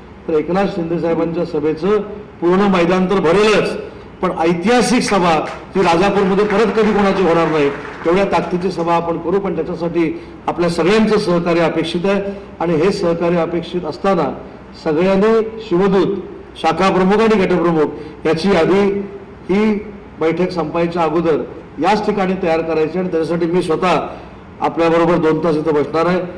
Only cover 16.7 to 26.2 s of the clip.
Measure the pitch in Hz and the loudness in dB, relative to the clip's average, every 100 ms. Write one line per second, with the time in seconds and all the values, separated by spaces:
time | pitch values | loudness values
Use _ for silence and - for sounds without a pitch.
16.7 | 165 190 185 185 214 226 214 180 175 170 | 2 2 4 4 4 4 4 2 2 2
17.7 | 160 147 - - - 156 156 190 180 156 | 2 0 -2 -12 -4 -2 0 2 2 4
18.7 | 196 202 196 - - - - - 196 214 | 4 2 0 -6 -12 -18 -12 -2 2 2
19.7 | 208 - - - - 156 165 180 170 151 | 0 -4 -14 -18 -2 -2 0 -2 -2 -4
20.7 | 165 170 175 160 165 165 139 113 - - | -2 -2 0 0 0 2 0 -2 -12 -14
21.7 | - 170 214 214 202 185 190 175 160 160 | -2 0 2 0 -2 -2 -2 0 0 0
22.7 | 156 156 175 180 160 151 170 170 180 170 | 0 0 -2 -2 -2 -2 -2 0 0 0
23.7 | 156 180 151 - - - - - - 151 | 0 0 0 -2 -10 -16 -20 -20 -6 -4
24.7 | 160 165 165 165 170 156 156 175 151 156 | 0 2 4 4 2 2 2 0 0 2
25.7 | 151 139 156 165 180 | 0 0 0 0 0